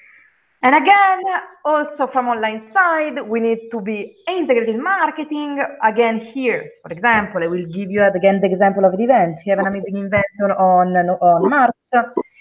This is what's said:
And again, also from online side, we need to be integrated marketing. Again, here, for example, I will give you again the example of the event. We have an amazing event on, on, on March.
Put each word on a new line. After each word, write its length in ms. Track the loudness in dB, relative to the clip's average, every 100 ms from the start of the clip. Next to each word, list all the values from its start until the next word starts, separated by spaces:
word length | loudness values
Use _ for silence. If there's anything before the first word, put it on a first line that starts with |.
| -20 _ _ _ _ _
And 120 | 2
again, 480 | 2 4 4 4 2 -2 -6 -8 -8
also 420 | -2 -2 -2 -4 -4
from 220 | -2 -2
online 420 | -2 -4 -6 -4
side, 440 | 0 0 0 -4 -6 -4
we 140 | -2
need 300 | -2 -4 -6
to 100 | -10
be 340 | -8 -8 -10 _ -8
integrated 480 | -4 0 0 0 -4
marketing. 840 | -2 0 -2 -4 -8 -8 -6 -6 -6 -2
Again, 380 | -2 2 0 -2
here, 460 | -6 -4 -2 -2 -6 -18
for 100 | -16
example, 500 | -4 0 2 0 -4
I 40 | -4
will 180 | -4
give 260 | -6 -8 -6
you 140 | 2
again 360 | 2 4 2 2
the 40 | 0
example 340 | 2 2 4
of 80 | 2 2
the 60 |
event. 320 | 2 2 2 -2 -2
We 40 |
have 100 | -2
an 80 | 0
amazing 280 | -4 -8 -8
event 280 | -2 -2 -2 -2
on, 80 | -2
on, 440 | 2 4 4 4 2 0
on 400 | 2 4 4 2
March. 240 | 2 2 0 _ -2 0 -6 -8 _